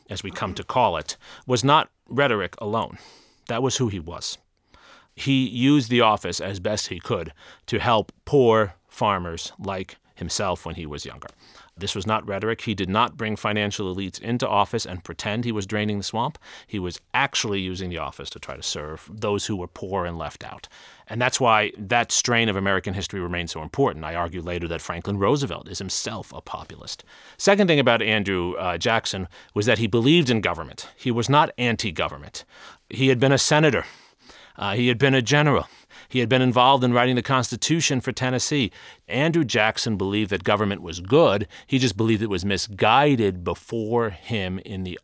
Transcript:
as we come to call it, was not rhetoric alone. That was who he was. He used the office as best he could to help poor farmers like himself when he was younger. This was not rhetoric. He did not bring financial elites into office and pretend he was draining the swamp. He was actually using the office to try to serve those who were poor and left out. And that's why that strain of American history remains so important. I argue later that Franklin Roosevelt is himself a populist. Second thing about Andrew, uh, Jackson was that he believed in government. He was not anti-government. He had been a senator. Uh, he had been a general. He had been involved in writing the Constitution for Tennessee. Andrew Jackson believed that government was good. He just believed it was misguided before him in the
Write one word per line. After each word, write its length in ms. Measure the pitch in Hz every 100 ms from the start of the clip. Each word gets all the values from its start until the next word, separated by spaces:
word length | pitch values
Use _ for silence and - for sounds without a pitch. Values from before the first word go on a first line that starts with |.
| -
as 120 | 95
we 60 | 98
come 240 | - 101
to 100 | -
call 320 | 92 127 110 80
it, 220 | - - - - -
was 160 | 123
not 260 | 135 151 - _ -
rhetoric 460 | 127 143 107 90 -
alone. 400 | 107 113 87 - - - - _ -
That 160 | 117
was 140 | 131 -
who 100 | 120
he 120 | 95
was. 380 | 80 85 - - _ _ _ _ - - _
He 340 | - 135 135 123
used 420 | 120 131 147 113
the 120 | 120
office 380 | 113 104 90 85
as 200 | 92 98
best 280 | 104 107 -
he 120 | 90
could 340 | - 101 80 - - - -
to 140 | 117
help 320 | 120 113 - -
poor 520 | - 143 120 110 101 - _
farmers 640 | - 110 95 87 85 - -
like 400 | 92 95 95 - _
himself 500 | - 85 - 98 87 82
when 100 | 82
he 100 | 76
was 200 | 71 65
younger. 220 | 67 - _ - - - -
This 200 | 98 107
was 120 | 95
not 200 | 110 104
rhetoric. 340 | 98 107 113
He 120 | 120 101
did 140 | 92
not 280 | 107 120 -
bring 180 | 110 104
financial 580 | 110 107 104 104 95
elites 260 | 92 95 -
into 280 | 98 120 110
office 380 | 101 101 113 -
and 180 | 92
pretend 400 | - - 107 110
he 80 | 117
was 160 | 107 95
draining 300 | 107 107 101
the 60 |
swamp. 340 | 95 113 135 - - - -
He 120 | 104
was 200 | 90 - _
actually 480 | 123 135 - 113 98
using 280 | 92 90 92
the 100 | 82
office 300 | 69 - 71
to 80 | -
try 160 | - 65
to 80 |
serve 460 | - 80 76 80 -
those 340 | 107 107 104 -
who 100 | 98
were 120 | 87
poor 380 | - 95 95 87
and 120 | 82
left 260 | 73 -
out. 240 | - - - - - - -
And 140 | 113
that's 180 | 127 -
why 320 | 123 110 107 104
that 340 | 98 120 113
strain 380 | - - 117 113
of 60 | 98
American 380 | 98 95 101 95
history 240 | 90 98
remains 320 | 87 87 85
so 100 | 80
important. 440 | 78 - 135 76 78
I 100 | 85
argue 260 | 85 87
later 260 | 82 87 82
that 140 | 82
Franklin 360 | - 85 101 101
Roosevelt 500 | 98 143 139 - -
is 120 | 92
himself 520 | 95 - 110 107 -
a 80 | -
populist. 640 | - - - - - - - - - -
Second 300 | 190 202 185
thing 120 | 147
about 220 | 123 113
Andrew, 520 | 110 107 98 92 87
uh, 240 | 82 90 85
Jackson 480 | 117 113 - 95 90 - -
was 140 | 107 107
that 100 | 107
he 100 | 113
believed 420 | 117 123 170 127
in 100 | 113
government. 480 | 92 82 71 - - -
He 160 | 131
was 180 | 117 117
not 220 | 147 160 -
anti-government. 840 | 123 - 107 80 80 71 - - - - - - -
He 180 | - 135
had 100 | 123
been 120 | 135
a 60 | 131
senator. 460 | - 151 156 98 - - - _ - - - -
Uh, 140 | 101
he 140 | 107 123
had 100 | 113
been 160 | 139
a 80 | 131
general. 460 | 120 147 151 101 - - - - -
He 100 | 127
had 100 | 120
been 120 | 127
involved 420 | 127 120 127 135
in 100 | 123
writing 220 | 120 123 123
the 60 |
Constitution 800 | 113 131 117 110 - 165 - 127
for 100 | 131
Tennessee. 600 | - 127 127 - 147 104 - - - -
Andrew 360 | 117 160 165
Jackson 540 | 127 117 107 - 120 98
believed 340 | 98 104 98
that 120 | 95
government 380 | 110 104 101 98
was 180 | 85 82
good. 480 | 92 147 147 101 104 - -
He 100 | 135
just 180 | 123 95
believed 260 | 113 107
it 60 | 110
was 160 | 92 98
misguided 960 | 95 - 98 110 127 147 123 101 90
before 640 | 87 85 - 117 107 117 113
him 480 | 87 - 110 92 92
in 240 | - 95
the 160 | 92 -